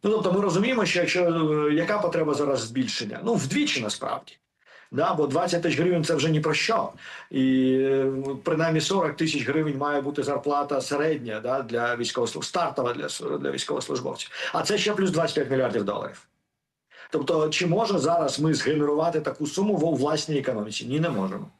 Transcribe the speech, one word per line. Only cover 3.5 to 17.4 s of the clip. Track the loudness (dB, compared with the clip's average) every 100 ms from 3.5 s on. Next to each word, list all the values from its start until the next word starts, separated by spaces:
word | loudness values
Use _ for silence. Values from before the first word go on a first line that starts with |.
| 0 0 -2
насправді. | -4 -6 -6 -6 -10 -20 _ _ _ -20 -8
Да, | -2 0
бо | 2 2
двадцять | 2 2 0
тисяч | 0 2
гривень — | 2 2 2
це | 2
вже | 2
ні | 2
про | 2
що. | 0 2 0 0 -8 -18 -18 -6
І, | 0 4 4 4 4
е, | 4 4 2 0 -4 -4
принаймні | -2 0 2 2
сорок | 2 0 0 0
тисяч | -2 0 0
гривень | 0 0 -2
має | 0 0
бути | -2 -2
зарплата | -2 -2 0 0 0 -2
середня, | -2 0 0 0 -4 -6
да, | -2 -4
для | -2 -2 -2 -2
військовослуж-, | -2 -2 -2 -2 -4
стартова | -2 -2 -2 -2
для | -2 -6
с-, | -8 -6 -4
для | -4
військовослужбовців. | -4 -4 -4 -4 -6 -6 -8 -12 -8 -6
А | -4
це | 0 0
ще | 0
плюс | 0 0
двадцять | 2 0 0
п'ять | 0
мільярдів | 0 0 0
доларів. | -4 -6 -8 -12 _ _ _ _ _ _ _ -20 -6
Тобто, | -4 0 2